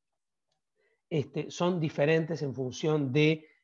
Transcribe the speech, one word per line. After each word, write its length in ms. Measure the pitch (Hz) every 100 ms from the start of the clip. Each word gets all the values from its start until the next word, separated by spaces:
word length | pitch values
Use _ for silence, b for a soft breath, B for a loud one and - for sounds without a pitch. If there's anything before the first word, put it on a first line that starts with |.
| _ _ _ _ _ _ _ _ _ _ _
este, 420 | 160 123 165 -
son 280 | - 175 180
diferentes 600 | 156 - 147 165 160 160
en 120 | 147
función 580 | 120 127 - 160 156 139
de 360 | 131 151 160 b b